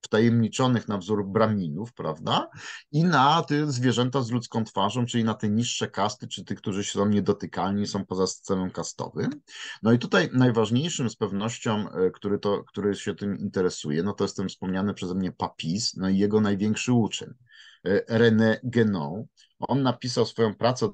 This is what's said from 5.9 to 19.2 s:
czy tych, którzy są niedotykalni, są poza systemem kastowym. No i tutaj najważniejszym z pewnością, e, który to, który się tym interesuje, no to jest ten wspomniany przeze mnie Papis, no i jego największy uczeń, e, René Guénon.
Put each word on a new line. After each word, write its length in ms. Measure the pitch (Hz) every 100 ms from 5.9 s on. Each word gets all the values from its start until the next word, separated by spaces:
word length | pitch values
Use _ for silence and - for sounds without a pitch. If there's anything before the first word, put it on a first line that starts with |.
| - 104 - 120
czy 160 | -
tych, 140 | 92 101
którzy 260 | - 98
są 240 | 101 101 101
niedotykalni, 800 | 104 95 101 117 - 90 101 101
są 200 | 101 95
poza 200 | 92 92
systemem 440 | - - 95 92
kastowym. 600 | - 80 - - - 139 294 - - - -
No 100 | 107
i 60 | 120
tutaj 320 | 156 190 165
najważniejszym 800 | 127 127 113 107 120 165 - 120
z 60 | -
pewnością, 760 | 104 98 107 - 120 107 101
e, 200 | 85 92
który 280 | - 101 101
to, 260 | 101 101
który 300 | - - 101
się 200 | 95 -
tym 240 | 85 101 92
interesuje, 640 | 101 98 90 - 78 76
no 100 | 95
to 120 | 98
jest 120 | 98 -
ten 120 | 95
wspomniany 460 | - 92 92 101
przeze 200 | 95 90
mnie 180 | 92 90
Papis, 640 | - 87 - 80 98 120 -
no 120 | 95
i 100 | 95
jego 220 | 101 107
największy 520 | 104 98 107 107 -
uczeń, 420 | 120 104 - - - _ - - _
e, 340 | 90 101 - 113
René 380 | 117 110 110 107
Guénon. 600 | 127 120 110 95 71 90